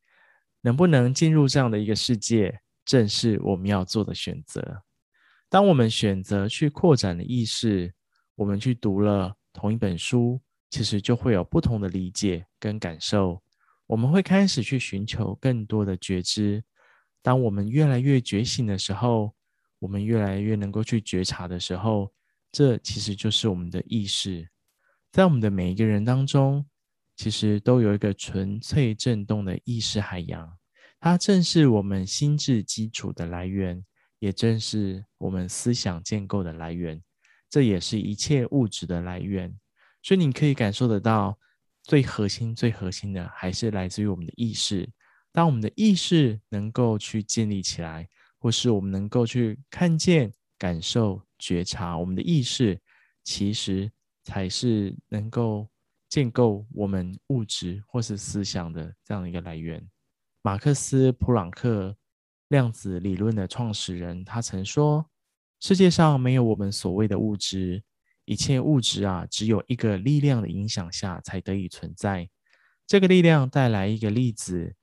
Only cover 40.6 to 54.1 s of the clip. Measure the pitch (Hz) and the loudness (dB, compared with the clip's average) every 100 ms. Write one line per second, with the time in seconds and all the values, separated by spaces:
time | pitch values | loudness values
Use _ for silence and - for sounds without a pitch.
40.6 | 110 98 123 104 110 110 101 101 _ _ | 0 0 0 2 2 2 0 -6 _ _
41.6 | _ _ - 151 127 - 101 - 117 113 | _ _ 2 2 2 0 -2 -2 -6 -2
42.6 | 120 113 95 - 101 95 85 - 92 90 | -2 -2 -6 -8 -8 -8 -8 -8 -8 -4
43.6 | 113 104 92 98 104 90 82 - 117 104 | -4 -2 -4 -4 -4 -4 -8 -6 -4 -4
44.6 | - 98 101 - _ _ _ - 165 123 | -4 -4 -6 -12 _ _ _ 2 2 2
45.6 | 107 - 214 185 - 170 135 107 - 104 | -2 2 4 4 4 4 4 0 -6 -6
46.6 | 104 113 120 107 - 110 101 - 110 98 | -4 0 2 0 -2 -6 -4 -2 -2 -2
47.6 | 92 - 82 80 85 _ _ _ 120 113 | -4 -6 -8 -10 -14 _ _ _ -2 0
48.6 | 123 104 98 95 101 123 117 127 113 104 | 2 2 0 -4 -2 0 0 0 -2 -4
49.6 | - - 180 160 180 165 110 - _ - | -12 -2 0 2 4 4 2 -4 _ -6
50.6 | 92 85 - 120 107 95 - _ - 90 | -4 -4 -2 0 0 -2 -10 _ -4 -2
51.6 | 92 - 87 85 90 92 - 165 120 - | -2 -6 -6 -4 -4 -4 0 0 0 0
52.6 | 117 87 - _ _ _ - - 101 110 | 0 0 -8 _ _ _ -10 -4 -2 -2
53.6 | - 95 104 - _ | -4 -4 -4 -10 _